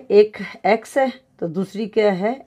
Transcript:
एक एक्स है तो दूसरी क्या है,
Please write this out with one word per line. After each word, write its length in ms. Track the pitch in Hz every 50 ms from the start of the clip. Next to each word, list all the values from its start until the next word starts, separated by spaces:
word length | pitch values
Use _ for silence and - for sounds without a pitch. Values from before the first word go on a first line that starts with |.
| - _
एक 280 | 202 208 214 214 - - 196 - - - -
एक्स 300 | 185 214 226 - - - 285
है 140 | 262 262 - - _ _ _ _
तो 100 | - 170
दूसरी 380 | 151 185 190 190 - 196 226
क्या 260 | 202 - 226 214 208
है, 220 | 190 175 190 220 254 277 -